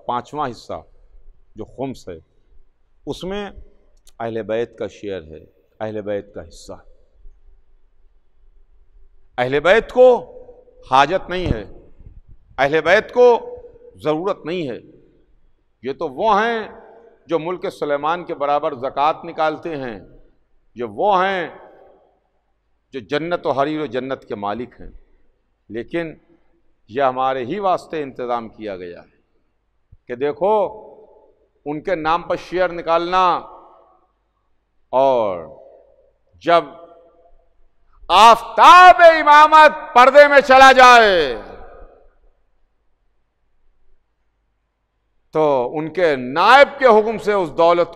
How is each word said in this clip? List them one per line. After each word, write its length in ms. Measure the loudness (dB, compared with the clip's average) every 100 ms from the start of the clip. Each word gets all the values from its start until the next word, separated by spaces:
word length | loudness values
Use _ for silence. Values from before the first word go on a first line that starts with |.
पांचवां 460 | -8 -10 -10 -10 -10
हिस्सा 340 | -12 -16 -16 -16 _ _ -20 -20 _ _ -20
जो 80 | -20
खुम्स 380 | -14 -14 -14 -18
है, 100 | -20 _ _ _ -20 -20 _ _ _
उसमें 380 | -16 -14 -12 -12
अहले 1000 | -14 -18 -20 _ _ _ _ _ -12 -10
बैत 320 | -8 -8 -8 -10
का 100 | -16
शेयर 320 | -14 -14 -14
है, 160 | -14 -20 -20 _ _ _
अहले 220 | -12 -12
बैत 300 | -8 -10 -10
का 80 | -20
हिस्सा 320 | -20 -20 -20 -20
है। 120 | -20 -20 _ _ -20 _ -20 _ _ _ _ _ _ _ _ _ _ _ _ _ _ _ -20 -20 -18 -8
अहले 220 | -4 -2
बैत 280 | 0 0 -2
को 160 | 2 4 4 -4 -20 -20 -20 _ _ -2
हाजत 400 | 0 0 -2 -6
नहीं 160 | -8 -6
है, 180 | -8 -10 -20 -20 -20 -20 -20 _ -20 _ -6
अहले 220 | -2 -2
बैत 280 | 0 -2 -2
को 160 | 2 2 2 -6 -20 -20 _ -20 _
ज़रूरत 420 | -6 -6 -6 -8 -8
नहीं 220 | -10 -8
है। 100 | -12 -16 _ _ _ _ _ _ _ _ _
ये 100 | -14
तो 140 | -10 -12
वो 220 | -6 -2
हैं 240 | -2 -2 -6 -10 -18 -20 -20 -20 _ -6
जो 100 | -6
मुल्क 260 | -6 -10 -10
सुलेमान 520 | -10 -6 -4 -4 -6
के 100 | -8 -8
बराबर 380 | -4 -4 -4 -8
ज़कात 420 | -10 -4 -4 -4
निकालते 500 | -12 -6 -6 -6 -12 -12
हैं, 220 | -12 -14 -20 -20 _ _ _ _ _ -14
ये 80 | -14
वो 300 | -6 -2 0
हैं 260 | -2 -6 -10 -16 -20 -20 -20 _ _ _ _ _ _ _ _ _ _
जो 60 | -18 -8
जन्नत 320 | -8 -6 -6 -6
व 60 |
हरीर 280 | -4 -4 -4
व 40 | -8
जन्नत 360 | -8 -10 -12
के 100 | -12 -12
मालिक 380 | -10 -10 -14
हैं। 180 | _ -20 -20 _ _ _ _ _ _ _
लेकिन 460 | -16 -10 -10 -10 -16 _ _ _ _ _ _ _
यह 160 | -4 -4
हमारे 360 | -2 -6 -6
ही 140 | -8 -8
वास्ते 400 | -6 -6 -8 -12
इंतज़ाम 460 | -12 -12 -8 -8 -10
किया 260 | -16 -14 -14
गया 240 | -16 -20
है 180 | -20 _ _ _ _ _ _ _ _ _ _
कि 80 | -8
देखो, 360 | -8 -4 -4 -2 -4 -10 -20 -20 -20 _ _ _ _ _ -14
उनके 280 | -12 -8 -6
नाम 260 | -4 -6
पर 140 | -4 -10
शेयर 320 | -8 -4 -4
निकालना, 500 | -6 -4 -4 -2 -2 0 -2 -8 -20 -20 _ _ _ _ _ _ _ _ _ _ _ _
और 520 | -2 0 0 -4 -8 -14 -20 -20 -20 _ _ _ _ _ _
जब 340 | 0 0 0 -20 -20 -20 _ _ _ _ _ _ _ _ _ _ -2
आफताब 920 | 6 6 6 0 4 8 10 10 10 6
इमामत 640 | 6 4 6 6 6 6 4 -2 4
पर्दे 300 | 6 6 6
में 120 | 4
चला 280 | 6 8 8
जाए 600 | 8 8 8 6 2 -2 -6 -12 -20 -20 -20 -20 _ _ _ _ _ _ _ _ _ _ _ _ _ _ _ _ _ _ _ _ _ _ _ _ _ _ _ _ _ _ _ _ _ _
तो 80 | -4 -2 -2 -4
उनके 420 | -8 -10 -4 -2 -2
नायब 520 | -6 -2 4 4 4 2
के 80 | 2
हुक्म 300 | 4 2 -6
से 160 | -4
उस 160 | -4 -4 0
दौलत 360 | 0 2 -2